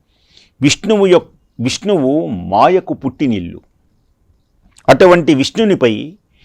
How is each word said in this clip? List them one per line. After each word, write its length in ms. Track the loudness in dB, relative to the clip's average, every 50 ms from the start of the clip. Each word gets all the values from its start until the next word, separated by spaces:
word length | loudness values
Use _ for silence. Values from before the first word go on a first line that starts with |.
| _ _ _ _ _ _ _ _ _ _ _ -2 -2
విష్ణువు 440 | -2 -2 -2 -2 -2 0 2 2
యొక్-, 560 | 2 2 2 0 -2 _ _ _ _ _ -8 -8
విష్ణువు 640 | -6 -8 -6 -4 -4 -2 -2 0 -2 -2 -2 -4
మాయకు 680 | -6 -8 -10 -6 -4 0 2 2 2 2 0 -2 -4 -8
పుట్టినిల్లు. 640 | -8 -8 -8 -6 -4 -4 -4 -4 -4 -6 -10 -14 -18 -20 _ _ _ _ _ _ _ _ _ _ _ _ _ _ _ _ _ _ _ _ _ _ _ _ 0
అటువంటి 460 | 2 6 6 6 6 4 2 2 0
విష్ణునిపై 840 | 0 0 -2 -2 -2 0 0 0 0 0 0 -2 -2 -8 -12 -16 _ _ _ _ _ _